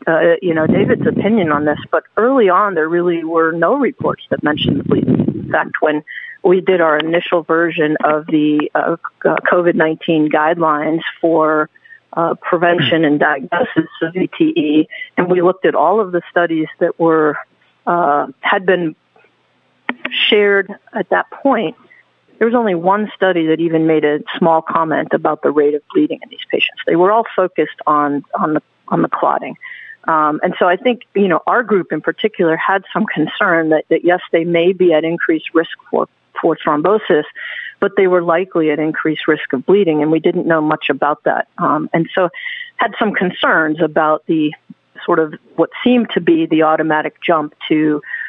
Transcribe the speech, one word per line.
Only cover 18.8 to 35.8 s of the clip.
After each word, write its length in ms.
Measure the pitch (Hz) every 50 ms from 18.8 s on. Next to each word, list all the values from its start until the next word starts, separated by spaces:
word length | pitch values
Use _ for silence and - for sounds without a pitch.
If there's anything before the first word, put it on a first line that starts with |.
| 170 156 - _ _ _ _ _ _ _ _ _ _ _ _ _ _ _ _ _ _ - - - - - - - - -
shared 440 | 220 208 208 202 202 196 190 190 202 - _ _
at 160 | - 220 185 -
that 200 | 185 180 - -
point, 460 | - - - 277 247 220 196 160 - _ _ _ _ _ _ _ _ _ _ _ _ -
there 80 | 220
was 80 | 233 233
only 200 | 247 226 208 180
one 360 | 165 170 185 196 208 208 196 -
study 300 | - 196 190 180 170 160
that 140 | 156 160 160
even 260 | 165 165 165 160 160
made 180 | 160 160 156 151
a 160 | 147 147 147 - - - -
small 240 | 170 165 160 160
comment 460 | - - - 165 160 156 143 143 147 -
about 300 | - 160 156 156 151 -
the 80 | - 143
rate 240 | 143 151 147 147 147
of 80 | 143 - -
bleeding 280 | - 151 151 156 - -
in 60 | - -
these 160 | - - - -
patients. 300 | - - - - - - -
They 80 | - 165
were 160 | 165 180 196
all 140 | 214 233 220 - -
focused 460 | 196 185 180 - - 156 151 - - -
on, 380 | - 151 147 147 143 143 143 - _ - 220
on 160 | 202 156 156
the, 80 | 147 - _ _ _ _ -
on 140 | 190 170
the 60 | 160 -
clotting. 480 | - - - 147 139 - 147 143 165 - - - - - - - - - -
Um, 340 | 165 160 156 151 151 151 - -
and 100 | 185 175 -
so 100 | 202 180
I 80 | 180
think, 260 | 185 - 247 233 - - _ -
you 140 | 196 202 185
know, 140 | 160 - -
our 160 | 170 190 233
group 300 | 240 190 208 185 156 -
in 80 | - -
particular 560 | - 123 - - - 208 - - 175 160 160
had 280 | 160 - - 190 196 185 -
some 140 | - 208 220
concern 640 | - - 165 156 - - - 208 190 165 165 160 156
that, 160 | 156 151 - -
that 160 | 165 160 -
yes, 160 | 175 180 180 - -
they 120 | - 170 165
may 280 | 175 170 170 170 185
be 200 | 196 175 185 175
at 100 | 156 151
increased 520 | 160 165 170 165 - - 160 156 - - -
risk 220 | 160 165 - - -